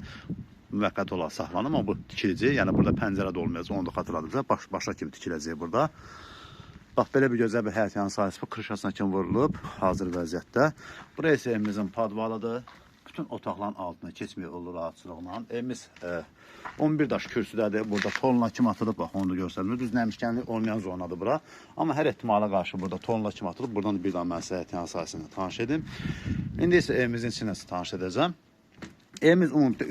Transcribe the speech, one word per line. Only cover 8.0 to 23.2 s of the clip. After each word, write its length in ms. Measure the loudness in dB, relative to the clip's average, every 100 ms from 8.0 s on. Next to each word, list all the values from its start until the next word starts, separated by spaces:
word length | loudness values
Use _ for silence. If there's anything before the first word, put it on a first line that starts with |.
| -2
sahəsi 260 | 0 0 -2
bu, 80 | -8
krışasına 440 | -8 -6 -4 -4 -2
kimi 160 | 0
vurulub 460 | 0 2 2 2 0 -10 -2
hazır 320 | 0 2 0
vəziyyətdə. 580 | -2 -2 -4 -2 4 4 2 -10 -16 -14 -2
Buraya 180 | 4 4
isə 140 | 4
evimizin 380 | 0 0 0 -2
padvalıdır. 680 | 0 -2 0 -2 -2 -4 -4 -8 -18 -20 _ -14
Bütün 200 | -10 -8
otaqların 460 | -6 -6 -4 -6 -6
altına 360 | -8 -8 -12
keçmək 360 | -10 -10 -8 -10
olur 260 | -8 -8
rahatçılıqla. 680 | -6 -6 -8 -12 -12 -10 -10 -8
Evimiz, 380 | -6 -4 -6 -10 -12
e, 200 | -6 -6 -8 -14 -20 -16 -12 0
on 160 | 2 2
bir 100 | 2
daş 180 | 0 -2
kürsüdədir. 500 | -2 -2 0 2 2 0
Burada 180 | 0 0 2
tonla 280 | 4 4 4
kimi 200 | 4 2
atılıb, 280 | 4 0 0
bax, 120 | -2
onu 160 | -2 0
da 60 | 0
göstərmir. 360 | -2 -2 -2 -2
Düz 140 | 0
nəmişkənlik 540 | 0 0 0 -2 -2 -2
olmayan 320 | 0 0 0
zonadır 400 | -2 -4 -4 -2
bura. 220 | 0 0 -2 -18 -10 -2
Amma 180 | 0 2
hər 120 | 2
ehtimala 360 | 2 4 4 4
qarşı 300 | 2 0 -2
burada 180 | -4 -4
tonla 340 | -2 0